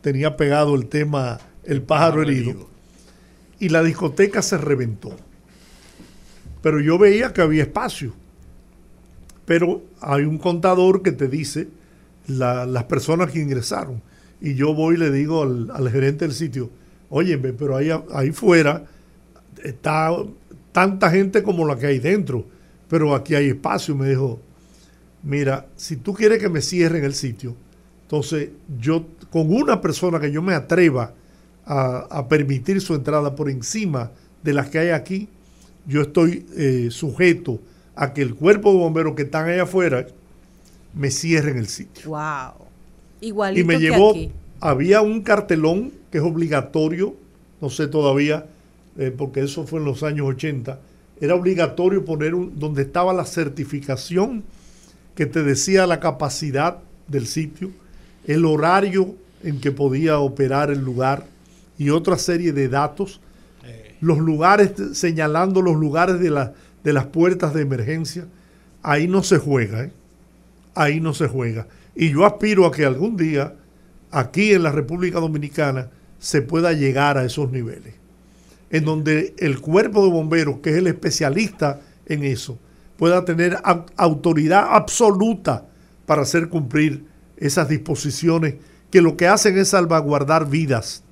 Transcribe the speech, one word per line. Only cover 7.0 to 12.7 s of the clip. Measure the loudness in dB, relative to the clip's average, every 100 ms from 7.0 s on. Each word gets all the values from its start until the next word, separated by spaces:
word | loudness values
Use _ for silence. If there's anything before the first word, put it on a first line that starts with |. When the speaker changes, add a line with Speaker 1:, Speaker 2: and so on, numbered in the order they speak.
| 6 6 0
Speaker 1:
que | 2
había | 2 4
espacio. | 0 -2 -6 -8 -12 -14 -20 _ -20 -20 -20 _ -20 -20 -20 -20 -20 -20
Pero | 0 2 2 -2 -8 -14
hay | -4 -2
un | 0 -2
contador | -2 0 2 4 4 4
que | 2
te | -2 -4
dice | -4 -6 -8 -10 -14 -20 _ _ _ -10
la, | -4 -2 -2
las | -4